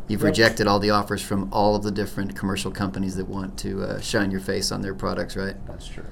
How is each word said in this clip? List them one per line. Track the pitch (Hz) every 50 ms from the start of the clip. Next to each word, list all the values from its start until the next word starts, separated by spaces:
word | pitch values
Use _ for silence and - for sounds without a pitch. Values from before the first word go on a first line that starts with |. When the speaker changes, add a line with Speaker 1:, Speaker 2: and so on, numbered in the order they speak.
| -
Speaker 1:
You've | - 104 95 107
Speaker 2:
Yep. | 104
Speaker 1:
rejected | 92 107 113 110 110 - 104 104
all | 101 101
the | 101 104
offers | 104 104 101 - 104 98
from | - - 104 98 98 98 -
all | 110 101 104 104
of | 104 101
the | 107
different | 98 107 104 98 - 107 101 101 101
commercial | - - 95 98 95 - 95
companies | - - 101 95 95 98 95 95 95
that | 95 95 95
want | 98 98 95 95 - -
to, | - 98 98 95 95
uh, | 101 101 101
shine | 98 - - 110 101 98
your | 95 95
face | - - 98 98 95 -
on | 101 98 98
their | 95 95
products, | - 101 95 92 90 87 - -
right? | 98 95 98 98 - -
Speaker 3:
That's | - - - - -
true. | - - - -